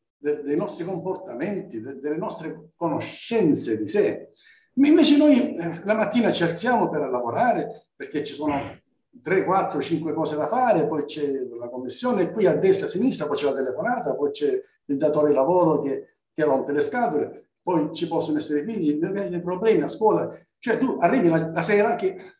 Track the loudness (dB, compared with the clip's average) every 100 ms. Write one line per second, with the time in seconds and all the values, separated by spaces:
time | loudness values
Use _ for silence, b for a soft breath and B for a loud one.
0 | _ _ -4 -4 -2 -2 -4 -8 -8 -6
1 | -6 -8 -8 -8 -6 -6 -8 -12 -12 -8
2 | -6 -4 -6 -8 -12 -12 -16 -6 -4 -4
3 | -6 -10 -2 2 2 2 0 -4 -2 2
4 | 0 -2 -12 b b b b 2 6 6
5 | 8 8 8 6 4 -4 -6 -6 -2 0
6 | 2 2 2 2 0 0 0 2 2 -2
7 | -2 -2 -2 0 2 2 -2 -10 _ -18
8 | -8 -6 -6 -4 -2 -2 -6 -14 _ _
9 | _ -12 -2 0 2 0 0 -4 -2 -2
10 | -2 -2 -2 -2 -2 2 4 4 2 -2
11 | -6 -4 -4 -4 -6 -10 -10 -10 -10 -6
12 | -2 0 0 2 2 4 2 2 0 0
13 | 0 0 -4 0 0 0 -4 -4 -4 -2
14 | -2 -2 -2 0 0 -2 B B -6 0
15 | 2 4 4 4 4 4 4 2 0 -6
16 | -8 _ _ -2 2 2 0 0 0 0
17 | 0 0 -4 -8 _ _ -2 0 0 -4
18 | -4 -2 -2 -4 -2 -4 -2 -2 0 0
19 | -2 -4 -4 -4 -4 -2 2 2 0 0
20 | 2 2 -2 -10 _ _ -2 0 0 2
21 | 2 4 4 2 0 -4 2 4 4 2
22 | -2 -4 -16 _